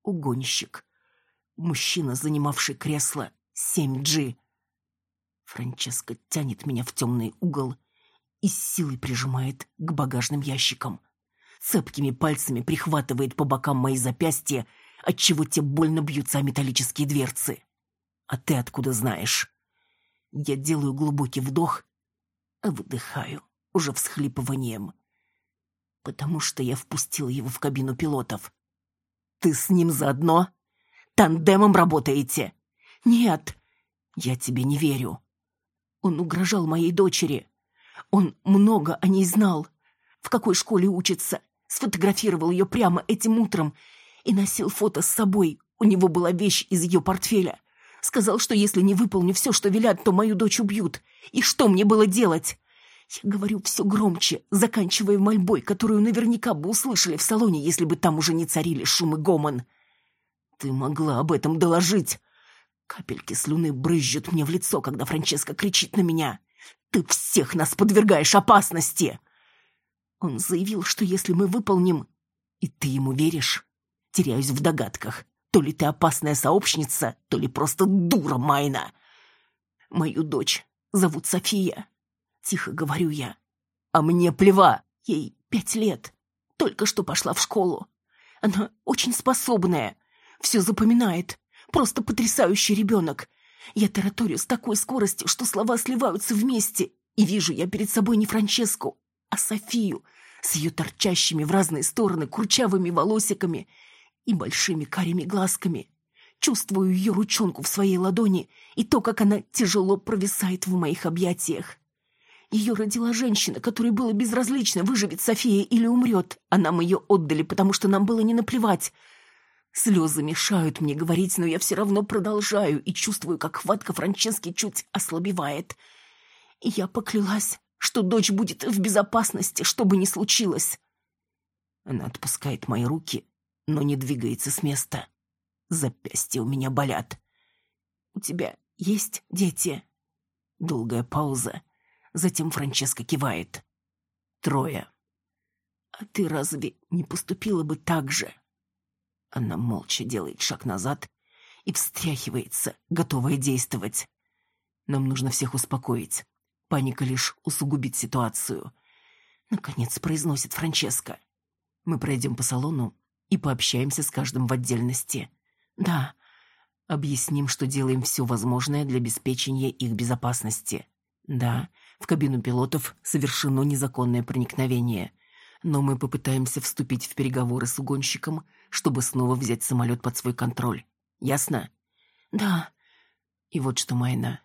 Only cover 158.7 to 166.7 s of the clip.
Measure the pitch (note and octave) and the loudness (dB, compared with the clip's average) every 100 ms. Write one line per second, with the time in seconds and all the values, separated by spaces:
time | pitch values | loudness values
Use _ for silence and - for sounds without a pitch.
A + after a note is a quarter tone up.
158.7 | _ _ _ _ _ _ _ _ G#3 - | _ _ _ _ _ _ _ _ -8 -6
159.7 | - A#2+ - D#3+ D#3 D3+ C#3 - - D#3+ | -6 -4 -4 -4 -2 -2 -2 -4 -4 -2
160.7 | D3 A2+ - - - _ _ _ _ _ | -2 -2 -4 -6 -18 _ _ _ _ _
161.7 | _ - D3+ C#3+ C3 C3+ B2 B2 B2+ C#3+ | _ -4 -4 -2 -2 -2 -2 -2 -2 -2
162.7 | D3+ A#2 _ _ _ _ G3 D3 B2 - | -2 -4 _ _ _ _ -2 0 -2 -2
163.7 | B2 C3+ C3+ C#3+ - C3+ B2+ B2 C3 B2 | 0 -2 -2 -4 -4 -4 -2 -2 -2 -2
164.7 | A#2+ B2 B2+ - B2 - _ _ _ _ | -2 -2 -4 -6 -8 -10 _ _ _ _
165.7 | - F#3 E3 C3 - _ _ _ _ _ | -4 0 0 -2 -8 _ _ _ _ _